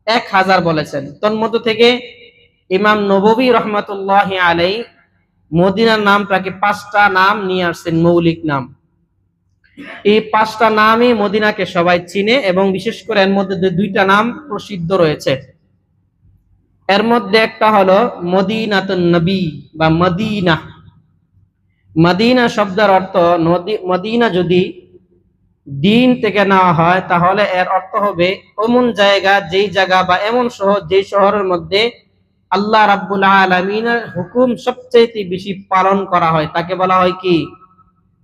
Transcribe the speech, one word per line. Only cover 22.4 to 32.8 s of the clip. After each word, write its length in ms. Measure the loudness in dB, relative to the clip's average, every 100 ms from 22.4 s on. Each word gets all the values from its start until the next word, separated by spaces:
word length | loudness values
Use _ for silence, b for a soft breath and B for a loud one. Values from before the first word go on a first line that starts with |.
| 2
শব্দের 400 | 0 -2 0 2
অর্থ 280 | 2 0 0
নদী, 600 | 2 2 2 0 -2 -6 -4
মদিনা 440 | -4 -2 0 0
যদি 520 | 0 0 0 0 -6 -20 -20 _ _ _ _ _ _ -14
দিন 520 | -4 2 4 2 2
থেকে 240 | -2 0 2
নেওয়া 280 | 2 2
হয় 280 | 2 2 0 0
তাহলে 360 | 0 2 0
এর 240 | 0 0 -2
অর্থ 280 | -2 -4 -4
হবে 460 | -2 0 -2 -2 -10 -6 0
এমন 260 | 2 0
জায়গা, 480 | 2 2 2 2 0
যেই 260 | 0 -2 0
জায়গা 360 | 0 0 0
বা 140 | 2 0
এমন 320 | 0 -2 -2
শহর, 380 | -2 -2 -2 0
যেই 160 | -2
শহরের 400 | 0 2 2 2
মধ্যে 480 | -2 -4 -2 -2 -2 -4 _ _ _ _ _
আল্লাহ 380 | -4 0 2